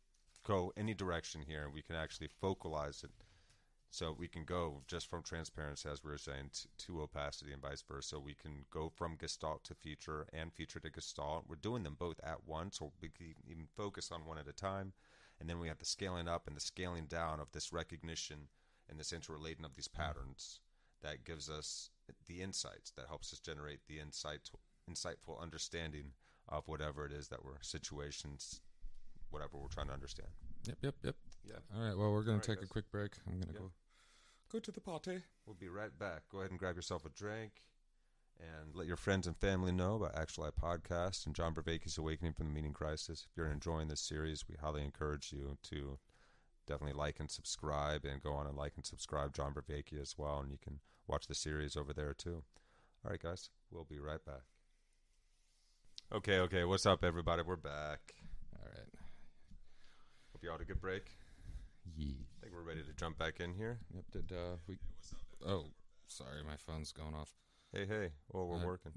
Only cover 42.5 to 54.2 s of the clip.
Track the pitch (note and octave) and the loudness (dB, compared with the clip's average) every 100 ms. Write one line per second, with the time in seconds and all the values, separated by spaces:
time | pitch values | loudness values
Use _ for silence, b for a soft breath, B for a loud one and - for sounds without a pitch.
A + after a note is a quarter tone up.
42.5 | D2+ D2+ C#2+ D2+ D#2 - D#2 - E2+ D#2 | 2 2 2 2 2 -2 -6 -6 2 2
43.5 | D2 E2+ D#2+ D#2 D2+ - D#2 D#2+ D2 - | 4 4 4 2 0 0 2 2 0 -4
44.5 | D#2 D2+ D2+ C#2+ - D2+ D2 - D2 C#2 | -2 0 2 0 2 2 2 0 -2 -2
45.5 | C#2 - D2+ C#2 C#2 _ b b b b | -4 -4 -4 -2 -6 _ b b b b
46.5 | - - C#2+ D2+ C#2 D2 - D2+ - - | -18 -2 0 2 2 2 2 -2 -2 -2
47.5 | - D2+ D2 D2 D2+ D2 C#2 D2 C#2+ C#2+ | -2 2 4 4 4 2 -2 0 0 0
48.5 | C#2+ C#2+ - - C#2 - D2 C#2+ C#2+ C#2+ | 0 -2 -2 -6 -6 0 2 2 2 0
49.5 | C#2+ C#2+ D2 - D2 C#2 - D2 D2 C#2 | 0 -2 -4 -2 -4 -4 -2 2 2 0
50.5 | C#2 - C#2+ b b - D2 - D#2+ D#2 | -4 -6 -8 b b 0 0 2 0 2
51.5 | D2+ D2 D#2 C#2+ D2 D2 - F2 E2+ - | 2 2 0 0 0 0 0 -2 -4 -6
52.5 | b b b b b A2+ F#2 E2+ F2+ - | b b b b b -2 0 0 -2 -6
53.5 | - - E2+ D2+ D2 D2 D#2 | -16 -12 -10 -6 -4 -2 -2